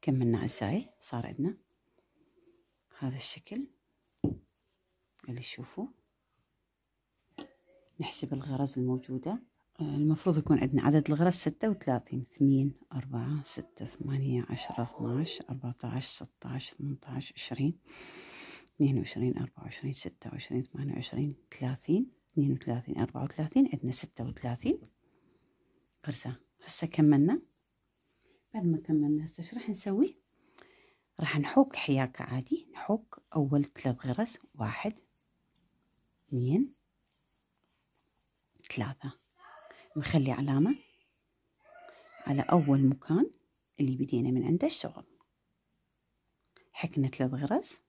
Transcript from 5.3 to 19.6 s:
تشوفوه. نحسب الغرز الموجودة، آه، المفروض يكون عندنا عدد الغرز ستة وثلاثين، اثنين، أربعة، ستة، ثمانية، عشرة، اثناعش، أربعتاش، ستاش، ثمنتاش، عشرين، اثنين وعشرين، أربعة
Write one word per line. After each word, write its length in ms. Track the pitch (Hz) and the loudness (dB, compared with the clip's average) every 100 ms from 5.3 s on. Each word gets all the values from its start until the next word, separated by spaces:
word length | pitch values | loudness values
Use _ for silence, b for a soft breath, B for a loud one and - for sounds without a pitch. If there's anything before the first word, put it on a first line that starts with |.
| 120 | -12
تشوفوه. 540 | 123 - 117 - 240 _ _ _ _ _ _ _ _ _ _ _ _ _ _ - - _ _ _ _ _ | -10 -12 -12 -10 -10 _ _ _ _ _ _ _ _ _ _ _ _ _ _ -18 -18 _ _ _ _ _
نحسب 320 | 156 - 127 | -8 -6 -6
الغرز 460 | 139 135 135 143 131 | -6 -4 -2 -2 0
الموجودة، 640 | 127 127 127 131 147 226 - _ _ _ | 0 -2 -4 -6 -4 -6 -8 _ _ _
آه، 160 | 151 143 | -4 2
المفروض 420 | 151 156 - 156 | 4 4 4 2
يكون 200 | 151 151 | 4 4
عندنا 240 | 131 135 | 4 4
عدد 280 | - 151 147 | 6 6 4
الغرز 220 | 151 175 | 4 4
ستة 380 | 175 - - 220 | 4 0 0 -2
وثلاثين، 500 | 202 - 123 - - | 0 0 -2 -2 -8
اثنين، 540 | 123 - 139 135 139 135 - | -8 2 6 6 4 -2 -10
أربعة، 500 | 131 127 127 123 151 | -8 -6 -6 -2 -4
ستة، 420 | 139 - - - | -4 -8 -10 -12
ثمانية، 600 | 120 - 147 135 135 123 120 | -14 -8 -4 -2 0 0 0
عشرة، 320 | - - - | -6 -6 -4
اثناعش، 580 | 120 - 117 123 160 - | -6 -4 -4 -2 -2 -6
أربعتاش، 640 | - 131 131 123 123 117 131 | -8 -8 -8 -8 -6 -6 -6
ستاش، 640 | - - _ 120 127 - | -8 -12 _ -10 -8 -10
ثمنتاش، 640 | - 143 135 - 131 - | -10 -8 -8 -8 -10 -10
عشرين، 460 | - - 123 135 170 B B B B B B B B B | -12 -10 -2 -2 -2 B B B B B B B B B
اثنين 240 | _ 143 131 | _ 2 2
وعشرين، 400 | - - 127 - | -2 -2 0 0
أربعة 260 | 127 - | -6 -8